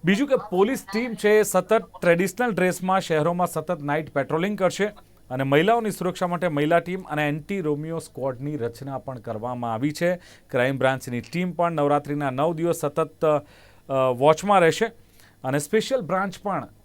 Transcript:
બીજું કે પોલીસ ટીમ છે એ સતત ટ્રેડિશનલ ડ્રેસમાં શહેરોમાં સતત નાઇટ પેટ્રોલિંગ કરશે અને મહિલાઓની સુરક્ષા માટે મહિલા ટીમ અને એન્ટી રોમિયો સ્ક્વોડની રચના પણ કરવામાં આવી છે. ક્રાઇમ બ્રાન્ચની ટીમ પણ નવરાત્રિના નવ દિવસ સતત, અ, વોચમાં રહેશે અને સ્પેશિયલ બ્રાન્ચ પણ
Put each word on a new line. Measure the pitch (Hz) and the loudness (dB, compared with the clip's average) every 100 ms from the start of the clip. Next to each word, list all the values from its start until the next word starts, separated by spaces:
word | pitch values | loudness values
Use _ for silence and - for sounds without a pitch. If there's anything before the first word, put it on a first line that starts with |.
| 165 | 2
બીજું | 202 285 | 2 2
કે | 254 | 0
પોલીસ | - 180 208 262 - | 0 2 2 0 -4
ટીમ | 214 247 | -4 -4
છે | 220 208 | -2 4
એ | 214 | 4
સતત | 202 185 180 220 - - | 4 0 2 0 0 -2
ટ્રેડિશનલ | 180 170 190 - 247 | 2 2 2 0 -2
ડ્રેસમાં | 185 185 180 185 190 | 2 0 0 0 0
શહેરોમાં | 180 156 151 175 175 | 2 0 2 0 -2
સતત | 165 151 170 | -2 -4 -6
નાઇટ | 147 151 147 | -2 -4 -2
પેટ્રોલિંગ | 143 131 156 185 208 | -4 -2 0 -2 0
કરશે | 180 - 202 - - - - | 0 0 -4 -4 -20 -20 -8
અને | 127 | -4
મહિલાઓની | 135 143 185 233 220 | 2 4 6 4 2
સુરક્ષા | - - - 180 | -2 -4 -2 -2
માટે | 175 180 | 0 0
મહિલા | 147 151 170 | 0 4 2
ટીમ | 170 190 | 2 -8
અને | 185 147 147 | -6 -2 -2
એન્ટી | 147 - 196 | -2 -4 -4
રોમિયો | 151 147 156 160 | -2 -2 -4 -8
સ્ક્વોડની | - - 135 120 143 147 | -8 -6 -6 -4 -6 -4
રચના | - 117 139 135 | -6 -6 -10 -10
પણ | 135 123 | -10 -10
કરવામાં | 113 110 120 123 120 | -8 -6 -6 -4 -4
આવી | 113 143 | -2 -2
છે. | 147 170 180 - - _ | 0 -2 -2 -8 -20 _
ક્રાઇમ | 131 127 135 | 0 0 2
બ્રાન્ચની | 131 131 - 120 | 0 0 -4 -8
ટીમ | 113 170 180 | -6 -4 -4
પણ | 180 170 | 0 -2
નવરાત્રિના | 160 143 147 143 147 143 | 2 2 2 0 -4 -4
નવ | 127 156 | -2 -2
દિવસ | 160 170 165 | 0 -2 0
સતત, | 147 170 156 - 156 151 143 - - - - | -2 -2 -4 0 2 2 -2 -20 -20 -20 -4
અ, | 135 131 | 0 2
વોચમાં | 123 143 156 202 202 | 4 4 4 4 4
રહેશે | 165 156 220 - _ - - _ | 4 2 -2 -4 _ -20 -20 _
અને | 131 143 | -2 -2
સ્પેશિયલ | 143 220 214 262 | 0 0 0 -2
બ્રાન્ચ | 160 185 196 - | -2 -2 -4 -6
પણ | 208 175 113 - | -6 -6 -6 -16